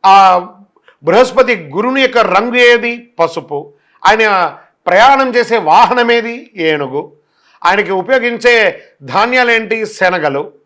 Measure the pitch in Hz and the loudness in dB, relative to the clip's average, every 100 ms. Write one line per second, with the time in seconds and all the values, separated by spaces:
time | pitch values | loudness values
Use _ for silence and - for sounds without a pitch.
0 | 190 196 190 180 180 - _ _ _ _ | 6 6 6 2 -4 -20 _ _ _ _
1 | 147 196 254 220 247 220 151 151 233 269 | -2 2 2 2 0 -2 -6 -6 -4 0
2 | 262 254 196 180 233 240 240 240 233 233 | 0 0 0 0 -2 2 2 2 -2 -8
3 | - - 165 165 139 147 151 _ _ _ | -14 -4 -4 -4 -10 -12 -12 _ _ _
4 | 185 220 220 196 165 135 _ _ - 180 | 0 2 2 0 -2 -6 _ _ 0 4
5 | 247 277 262 240 233 226 156 175 240 247 | 4 4 0 -2 -2 -2 2 4 4 0
6 | 240 233 226 240 320 202 160 151 139 135 | 0 0 -2 -12 -16 -4 -2 -2 -4 -8
7 | 151 _ _ _ _ _ 170 196 180 190 | -10 _ _ _ _ _ -2 -2 -2 -4
8 | 180 262 240 233 233 233 202 - - _ | -2 -2 -2 -2 0 2 0 -2 -20 _
9 | 139 143 233 254 240 233 214 226 214 - | -6 -2 0 0 0 -2 -2 -6 -8 -2
10 | 185 180 151 139 151 _ | -2 0 -4 -4 -8 _